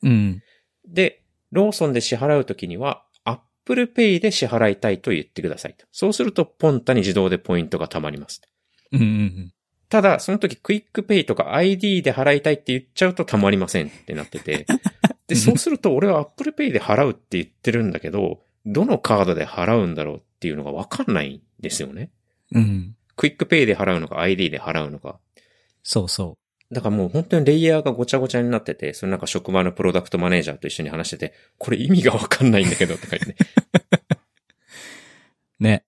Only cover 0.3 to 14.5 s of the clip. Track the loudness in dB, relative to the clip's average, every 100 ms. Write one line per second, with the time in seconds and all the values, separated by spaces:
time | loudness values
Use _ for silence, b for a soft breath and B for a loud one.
0.3 | -4 b b b _ -6 0 0 -2 _
1.3 | _ _ 0 0 0 0 0 -2 -2 2
2.3 | 2 0 -6 -10 -6 -6 -8 _ _ -8
3.3 | -8 _ _ -4 -2 0 2 2 4 0
4.3 | 0 0 2 2 2 -2 -2 -2 -4 -4
5.3 | -8 -8 -8 -12 -18 _ -2 0 0 0
6.3 | 0 -2 _ 0 2 2 2 2 2 2
7.3 | 0 0 -2 -2 -4 -4 -6 -8 -8 -14
8.3 | -18 _ _ _ _ _ 0 2 2 -2
9.3 | -4 -14 -20 _ _ _ 2 4 2 0
10.3 | -2 -2 -4 -4 -4 -4 -8 0 0 2
11.3 | -2 0 0 2 2 0 0 0 0 2
12.3 | 2 2 0 -2 -4 -6 0 0 0 0
13.3 | 2 4 2 0 -2 -4 -8 -12 -12 -12
14.3 | -12 -6